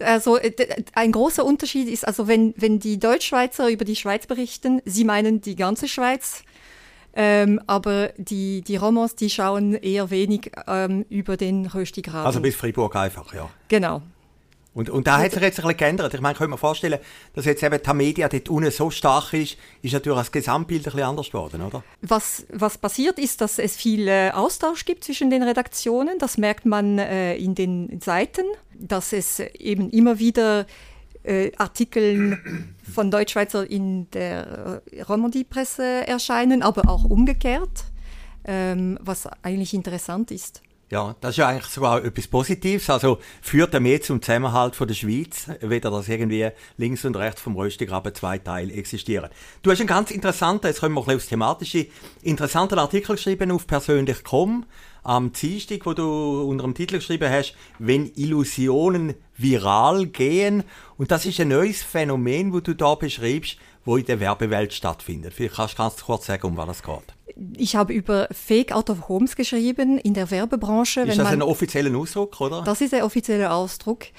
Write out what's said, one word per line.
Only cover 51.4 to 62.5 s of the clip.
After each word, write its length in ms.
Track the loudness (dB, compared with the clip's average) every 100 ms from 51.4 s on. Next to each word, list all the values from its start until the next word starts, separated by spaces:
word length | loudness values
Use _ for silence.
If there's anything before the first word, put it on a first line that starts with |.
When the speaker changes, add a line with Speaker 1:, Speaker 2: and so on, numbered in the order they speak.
| 0 -2 -2 -2 -2 -8 -20 -8
Speaker 2:
interessanten 580 | -4 -2 0 0 2 2
Artikel 380 | 2 0 -2 -2
geschrieben 360 | -2 -2 0
auf 140 | -2 0
persönlich 560 | -2 2 2 2 -2
komm 440 | 0 2 2 0 -6 -16 -20 -10
am 300 | 0 0 0
Dienstag, 540 | -2 -4 -4 -6 -6 -4
wo 80 |
du 480 | -2 -2 -2 -2 -2
unter 220 | -2 -2
dem 100 | -4
Titel 220 | -4 -4 -4
geschrieben 340 | -4 -2 0
hast, 240 | 0 0 -8 -20 -4
„Wenn 340 | 2 2 2
Illusionen 1000 | -4 0 0 0 0 2 4 4 2 -2 -6 -14 -2
viral 720 | 2 4 4 6 6 4 0
gehen.“ 540 | 0 2 4 2 0 -2 -10 -14 -6
Und 120 | 0
das 140 | 0
ist 160 | 0 0
ein 80 | 2
neues 340 | 4 2 0
Phänomen, 680 | -4 -2 0 0 0 0 0